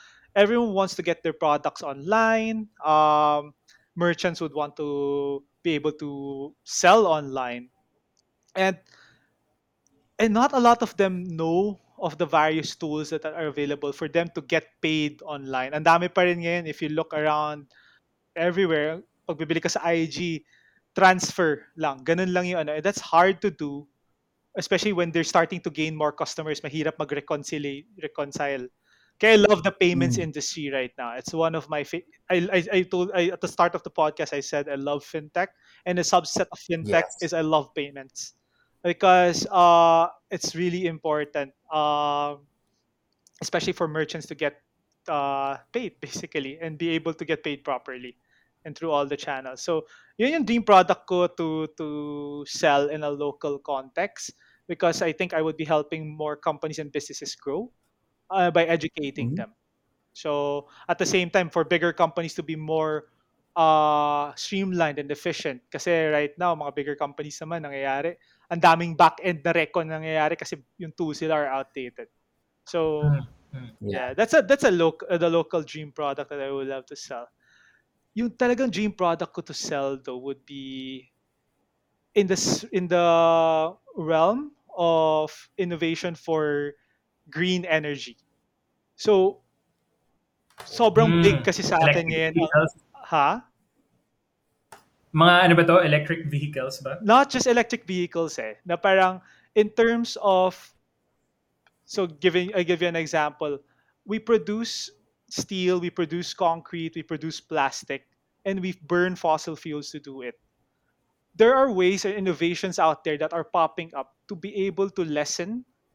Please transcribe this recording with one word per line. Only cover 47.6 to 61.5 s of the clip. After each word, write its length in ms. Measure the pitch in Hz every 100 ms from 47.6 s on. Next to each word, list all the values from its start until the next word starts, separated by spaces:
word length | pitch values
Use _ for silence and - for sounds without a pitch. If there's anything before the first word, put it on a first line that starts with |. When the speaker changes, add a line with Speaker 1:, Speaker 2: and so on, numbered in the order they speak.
Speaker 1:
properly 520 | - 127 - 127 123 - _ _ _ _ 160
and 100 | 143
through 140 | 165
all 140 | 147 143
the 100 | 143
channels. 440 | - 135 131 131
So, 240 | - 160 - - _ -
yun 140 | 240 320
yung 80 | 226
dream 180 | 233
product 440 | 214 196 185 180 -
ko 180 | 180 175
to, 400 | - 165 156 156 -
to 100 | 151 147 147 147 143 147 143
sell 440 | - 160 143 143
in 120 | 156
a 80 | 147
local 480 | 143 147 139 151 143
context, 720 | - 135 135 156 196 - - - _ _ -
because 340 | 175 175 160
I 120 | 175
think 200 | 156 185
I 80 | 160
would 160 | 160 156
be 80 | 156
helping 400 | 156 147 160 151
more 300 | 151 151 147
companies 420 | 165 143 160 156
and 140 | 147
businesses 420 | 147 139 143 139
grow, 380 | - 143 156 247 _ _ _ _ _ -
uh, 200 | 190 175
by 120 | 170 165
educating 680 | 165 160 - 143 139 120
Speaker 2:
Mm-hmm. 160 | 165 110
Speaker 1:
them. 40 | _ _ _ _ _ _
So, 520 | - 160 143 143 143 - - -
at 80 | 170
the 40 | 175
same 200 | 190 175
time, 160 | 190
for 160 | 170